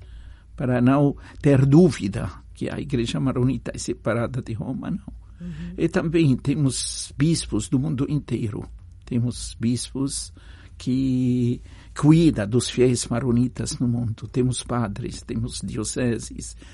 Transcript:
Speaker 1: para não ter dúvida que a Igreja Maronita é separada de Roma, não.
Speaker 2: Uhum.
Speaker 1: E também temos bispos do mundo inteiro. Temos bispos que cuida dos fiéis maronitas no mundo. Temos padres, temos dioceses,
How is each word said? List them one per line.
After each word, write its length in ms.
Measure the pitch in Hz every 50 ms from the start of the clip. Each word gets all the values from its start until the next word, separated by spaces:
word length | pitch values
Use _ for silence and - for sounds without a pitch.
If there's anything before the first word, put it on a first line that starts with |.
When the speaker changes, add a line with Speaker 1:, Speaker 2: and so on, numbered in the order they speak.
| - - - - - - - - - - -
Speaker 1:
para 240 | - 139 123 123 127
não 360 | 120 127 135 143 147 143 - - - - - -
ter 240 | - 139 143 127 135
dúvida 640 | 139 139 160 185 156 - - - 98 - - - 82 - - - - -
que 140 | - - -
a 120 | - -
Igreja 400 | - 143 139 120 117 117 - 156
Maronita 500 | 143 131 - 127 123 131 127 120 - - -
é 40 | 123
separada 640 | - - 120 - - 117 107 117 117 110 127 131 -
de 100 | - 113
Roma, 380 | 101 - - - - - -
não. 280 | 165 220 - - - - - - - -
Speaker 2:
Uhum. 340 | 175 175 160 147 175 175 180 -
Speaker 1:
E 100 | 160 165
também 480 | - 190 - 170 156 170 165 139 123
temos 760 | 123 - 143 143 156 143 131 123 - - - - - - - -
bispos 520 | - 143 165 160 - - - - 104 110 -
do 100 | 135 127
mundo 260 | 139 156 147 113 - -
inteiro. 580 | 151 139 - - 120 110 123 101 - - - - - - - - - - -
Temos 520 | - 127 120 117 120 113 - - - - -
bispos 720 | 113 117 127 120 - - - 135 139 135 - - - - - - - - - - - - -
que 840 | - - 131 127 131 135 131 127 127 127 123 123 123 120 120 127 - - - - - - - -
cuida 480 | - - 147 160 165 170 151 107 113 101
dos 220 | 101 120 123 - -
fiéis 380 | - 127 123 127 123 120 -
maronitas 720 | - 117 117 135 123 117 120 127 123 - - - - 156 -
no 80 | 135
mundo. 400 | 120 117 120 120 110 113 - -
Temos 380 | 110 - 127 123 127 120 - -
padres, 580 | - 120 120 117 101 101 117 117 - 147 - -
temos 380 | - - 113 117 123 - - 190
dioceses, 920 | 98 123 113 107 - - 143 127 120 113 - - - - - - - - - - -